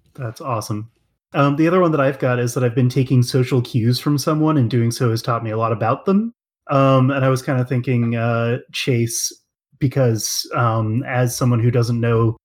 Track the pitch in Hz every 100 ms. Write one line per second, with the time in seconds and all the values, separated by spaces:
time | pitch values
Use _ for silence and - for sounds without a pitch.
0 | _ - 120 113 143 117 - 107 113 _
1 | _ _ _ 160 143 139 160 185 175 151
2 | 135 139 131 123 120 127 123 117 123 139
3 | 127 131 120 135 123 131 117 120 113 123
4 | - 147 160 156 156 151 113 120 117 117
5 | 123 110 - 117 110 110 113 110 110 139
6 | - 196 226 - _ _ - 143 135 135
7 | 127 139 131 131 139 131 127 127 120 123
8 | 117 117 117 117 117 127 - - - 120
9 | 117 - - - _ _ _ _ 139 139
10 | 123 113 - - - 160 120 113 107 110
11 | 135 127 123 - 131 120 120 120 120 120
12 | 117 113 113 117